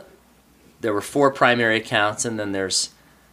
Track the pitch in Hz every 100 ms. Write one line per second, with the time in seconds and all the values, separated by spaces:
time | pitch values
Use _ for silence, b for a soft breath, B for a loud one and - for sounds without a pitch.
0 | - - _ _ _ _ _ _ 113 104
1 | - 143 139 135 131 120 117 110 110 117
2 | 104 107 120 110 104 98 95 - - b
3 | b b b